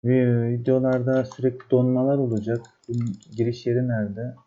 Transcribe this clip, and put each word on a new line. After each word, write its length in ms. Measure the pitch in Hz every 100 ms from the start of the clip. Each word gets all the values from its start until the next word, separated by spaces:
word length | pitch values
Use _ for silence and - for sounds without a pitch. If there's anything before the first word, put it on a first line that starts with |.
Vi-, 440 | 120 127 123 120 117
videolarda 760 | 120 120 131 131 127 123 131
sürekli 460 | 127 - 127 127 -
donmalar 480 | 127 127 127 131 139
olacak. 480 | 127 110 107 117 120 _ -
Bunun 240 | 120 117 98 - 110
giriş 300 | 117 117 123
yeri 220 | 120 127
nerede? 460 | 113 104 101 120 123